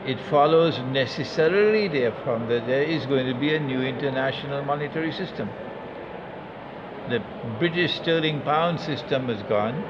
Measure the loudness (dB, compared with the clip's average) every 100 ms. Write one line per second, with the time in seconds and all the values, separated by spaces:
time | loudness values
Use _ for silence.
0 | -4 -4 2 6 8 8 6 2 0 0
1 | 0 -2 -4 2 4 6 4 4 2 2
2 | 2 0 -2 -2 2 0 2 2 2 0
3 | 2 2 2 0 2 2 0 0 -2 -2
4 | -2 0 -2 -2 -6 -4 -2 -2 -2 -2
5 | -4 -4 -6 -6 -6 -8 -10 -10 -12 -12
6 | -12 -12 -12 -12 -14 -14 -12 -12 -12 -10
7 | -4 -4 -4 -10 -8 -2 0 2 0 0
8 | 0 2 2 0 0 2 2 0 -4 -6
9 | -2 -2 0 -4 0 2 2 -2 -6